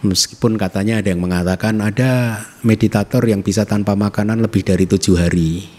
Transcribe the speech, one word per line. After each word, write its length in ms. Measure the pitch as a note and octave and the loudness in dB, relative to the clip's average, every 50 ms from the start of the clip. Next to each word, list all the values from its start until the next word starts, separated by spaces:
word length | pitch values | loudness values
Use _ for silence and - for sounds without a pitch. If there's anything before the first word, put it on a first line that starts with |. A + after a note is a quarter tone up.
Meskipun 560 | - G#2 F#2+ F2+ - - - - - A#2+ A2 | 0 0 0 0 -2 -4 -6 -2 0 0 0
katanya 480 | G#2+ G2+ F#2 - G2 G2 G#2+ A2+ A2 G2+ | 0 -2 -4 -4 -2 -2 0 -2 0 0
ada 80 | G2 F#2 | -2 -2
yang 80 | F2 | -2
mengatakan 640 | F2+ F2+ F2+ F2 F2+ F2+ F#2 F2 - G#2+ A2 G#2+ G#2 | -2 -2 -2 0 0 0 -2 -2 -2 -2 -2 0 -2
ada 560 | G#2+ G#2 A2 B2+ C3 B2+ B2+ B2 A#2 A2+ G#2+ A2 - - - - | -2 0 0 0 2 2 0 0 -2 -4 -6 -10 -16 -20 -4 2
meditator 600 | A#2 A2 G#2+ A#2 G#2+ - G#2+ G2+ - - B2+ A#2 A2+ | 2 2 4 2 2 2 0 -2 0 0 0 2 2
yang 160 | G#2+ G2 G2 | 0 0 0
bisa 240 | - G2 A2 G#2 G2 | -2 0 0 0 0
tanpa 240 | G#2 G#2 G#2 G2+ G2+ | 0 -2 0 0 0
makanan 480 | G2 G#2 G2+ G2 - G#2 G#2+ A2 A2+ | 0 0 -2 -2 -2 -2 -2 0 0
lebih 240 | A2+ A2 - G2 F#2 | -2 0 0 0 0
dari 240 | - F#2+ F2+ F#2+ F2 | 2 2 2 2 2
tujuh 320 | G2 G2 - - F#2 E2+ | 2 0 2 2 2 4
hari. 480 | F2 E2+ F2 F2 E2 D#2+ E2 F2+ G2+ - - | 4 2 2 2 0 0 -2 -4 -8 -12 -20